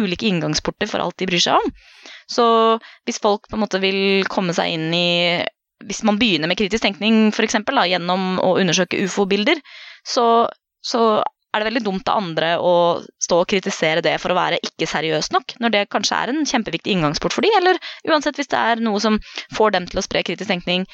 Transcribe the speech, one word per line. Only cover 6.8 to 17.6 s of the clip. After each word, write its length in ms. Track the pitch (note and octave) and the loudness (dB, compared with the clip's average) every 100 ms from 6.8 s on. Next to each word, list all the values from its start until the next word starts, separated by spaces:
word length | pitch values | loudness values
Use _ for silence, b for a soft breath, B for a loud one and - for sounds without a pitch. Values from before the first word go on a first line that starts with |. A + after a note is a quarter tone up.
tenkning, 480 | G#3+ G3 G#3 A3 G#3+ | -2 -2 2 4 4
for 80 | G#3+ | 2
eksempel, 320 | A3+ A3 A3 C4+ | 0 0 0 0
da, 80 | F3+ | 2
gjennom 500 | F3+ E3+ F#3 F#3 F#3 | 0 0 -2 0 0
å 160 | - E3+ | 2 2
undersøke 400 | F#3+ D#3 F3+ - F#3 | 2 2 0 -2 -2
ufo-bilder, 500 | F#3+ G3 G3 G#3 D#4+ B B B B - | -2 0 0 0 -2 B B B B -6
så, 400 | - A#3 A#3 A#3 - _ _ - | 0 2 2 0 -4 _ _ -6
så 380 | A#3+ A3+ G#3+ - - _ | 0 2 2 -2 -6 _
er 80 | G#3+ | -4
det 60 | G#3+ | -2
veldig 140 | A#3+ G#3 | -2 -2
dumt 220 | F#3+ - | -2 0
av 100 | - | 0
andre 280 | F3+ D#3+ D#3+ E3+ | 0 -2 -2 0
å 120 | F3 F3 E3+ E3+ - _ | 2 4 2 0 -6 _
stå 160 | - F3 | 0 2
og 80 | F#3 | 2
kritisere 540 | G3 F#3+ - D#3+ D#3+ | 0 -2 -2 0 0
det 100 | D#3+ D3 | 0 0
for 120 | F3+ | 0
å 40 | F3+ | 0
være 220 | D#3 E3+ | 0 -2
ikke 240 | - - D#3+ | -6 -6 -4
seriøs 420 | E3+ D#3 D#3 - | -2 -2 -2 -2
nok, 220 | F4+ - - | -2 -4 -4
når 120 | A#3 | 0
det 100 | G#3+ G3+ | 0 0
kanskje 260 | A3 G#3 F#3 | -2 -2 -2
er 140 | F3 | -2
en 100 | D4 C#4+ | -2 -2
kjempeviktig 440 | B3+ G3+ E3 - | -2 -2 -6 -2
inngangsport 420 | F#3+ D3+ - F3 | 0 0 -2 -4
for 100 | - F#4+ | 0 2
de, 60 | |
eller 220 | G#4+ | 4